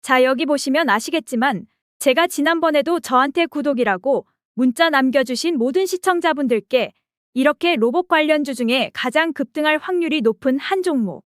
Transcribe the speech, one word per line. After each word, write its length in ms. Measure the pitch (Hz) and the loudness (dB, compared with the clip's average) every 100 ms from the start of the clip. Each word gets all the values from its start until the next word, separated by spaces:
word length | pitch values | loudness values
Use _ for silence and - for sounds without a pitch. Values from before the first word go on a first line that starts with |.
자, 240 | - 262 | 0 2
여기 220 | 254 262 294 | 2 0 0
보시면 440 | 285 - 269 320 | -2 0 0 2
아시겠지만 760 | 208 - 320 - 247 262 208 - _ _ _ | 0 0 -4 -4 -2 -2 -2 -8 _ _ _
제가 260 | - 254 349 | 0 2 0
지난번에도 720 | - 294 330 320 302 285 339 | 0 0 0 2 0 0 -2
저한테 480 | - 254 269 311 339 | 0 0 2 0 -2
구독이라고 800 | 294 285 254 233 185 247 254 - _ _ - | -2 -2 0 0 -2 0 -2 -2 _ _ -2
문자 340 | 254 233 330 | -2 2 2
남겨주신 680 | 294 262 269 254 247 330 330 | 2 2 2 0 -2 -2 0
모든 300 | 233 277 381 | 0 0 -2
시청자분들께 1040 | 359 381 349 339 294 277 226 - 254 208 _ _ _ _ | -2 0 0 0 0 0 -2 0 -2 -2 _ _ _ _
이렇게 420 | - 285 294 339 330 | 0 0 0 0 2
로봇 320 | 226 277 359 | 2 0 0
관련주 480 | 320 311 302 285 247 | 0 2 0 0 -4
중에 340 | 233 262 214 | -2 0 -2
가장 380 | - 254 294 330 | -4 -4 -2 -2
급등할 460 | 285 285 - 302 311 | -2 -6 -2 0 0
확률이 420 | - 359 330 311 | -2 -2 0 0
높은 380 | 226 220 269 262 | 0 0 -2 -2
한 240 | - 381 | -2 -2
종목 400 | 370 285 208 147 _ | 0 0 -2 -6 _